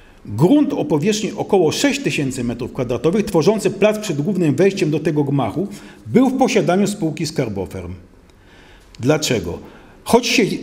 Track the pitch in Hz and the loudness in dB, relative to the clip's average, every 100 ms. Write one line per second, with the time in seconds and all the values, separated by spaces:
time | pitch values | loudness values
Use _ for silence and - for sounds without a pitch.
0 | - - - 104 175 294 294 - - 151 | -20 -20 -10 2 4 4 2 -2 -2 0
1 | 190 214 190 - - 196 156 - 285 - | 0 -2 -4 -6 0 2 2 2 0 0
2 | 160 151 135 127 120 113 113 - 120 120 | -2 -2 -4 -4 -6 -6 -6 -6 -4 -2
3 | 156 208 - 165 151 220 196 - 214 214 | 0 0 2 2 2 2 0 2 2 2
4 | 208 143 156 185 160 131 190 196 156 151 | -4 -4 -2 0 0 2 2 2 0 0
5 | 165 147 135 139 110 143 202 - - - | -2 -2 0 0 -2 -4 -6 -10 -20 -20
6 | 107 165 262 262 262 208 156 185 208 208 | 0 4 4 4 2 4 2 2 2 0
7 | 160 147 156 - 120 98 90 95 85 90 | -4 -4 -4 -4 -4 -4 -8 -8 -12 -14
8 | - - - _ - - - - - - | -18 -20 -20 _ -20 -20 -20 -20 -20 -4
9 | 123 151 - 117 82 82 - - - - | 0 0 0 -2 -2 -8 -12 -20 -20 -14
10 | - 233 247 - 185 - | 2 2 4 2 2 -2